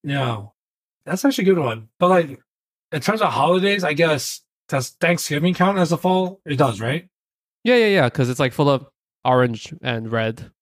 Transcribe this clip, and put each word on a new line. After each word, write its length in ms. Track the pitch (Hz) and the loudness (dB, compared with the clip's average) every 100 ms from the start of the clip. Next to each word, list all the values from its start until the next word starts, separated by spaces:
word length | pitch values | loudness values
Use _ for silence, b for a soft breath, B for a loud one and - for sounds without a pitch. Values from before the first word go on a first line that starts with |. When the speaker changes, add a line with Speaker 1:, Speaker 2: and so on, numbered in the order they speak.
Speaker 1:
Yeah. 420 | 147 139 127 113 104 _ _ _ _ _ - | -4 -4 -4 -6 -10 _ _ _ _ _ -8
That's 180 | 185 | -2
actually 260 | 277 262 190 | 0 2 2
a 40 | |
good 80 | 180 | 2
one. 240 | 135 113 110 _ | 0 -4 -12 _
But, 100 | 180 | 2
like, 320 | 185 156 139 _ _ _ _ _ | 4 2 -8 _ _ _ _ _
in 80 | 156 | -6
terms 220 | 165 214 | -2 0
of 100 | 170 | 0
holidays, 500 | 117 151 185 196 202 | 2 2 2 2 0
I 100 | 170 | -2
guess, 480 | 147 165 147 - - _ _ _ | 0 2 0 -4 -12 _ _ _
does 220 | 139 127 | -6 -6
Thanksgiving 640 | _ 170 170 - 147 170 | _ -2 -2 -2 -2 0
count 240 | 175 185 196 | 2 0 2
as 120 | 170 | 0
a 40 | 165 | 0
fall? 440 | 180 185 185 190 | 0 0 -2 -8
It 120 | - 139 | -8 0
does, 240 | 139 101 | 0 0
right? 280 | 113 156 - _ _ _ _ _ | -4 -6 -8 _ _ _ _ _
Speaker 2:
Yeah, 120 | 226 247 | 2 2
yeah, 100 | 220 | 4
yeah, 240 | 196 123 | 2 2
'cause 180 | - 127 | 0 -2
it's, 120 | 127 | 0
like, 120 | 135 | -2
full 160 | 117 143 | 0 2
of 160 | 135 135 _ _ _ | 0 -4 _ _ _
orange 480 | 123 127 123 113 - - | 0 2 2 -2 -12 -10
and 280 | 127 117 113 | -6 -6 -4
red. 380 | 113 113 113 - _ | -2 -2 -6 -14 _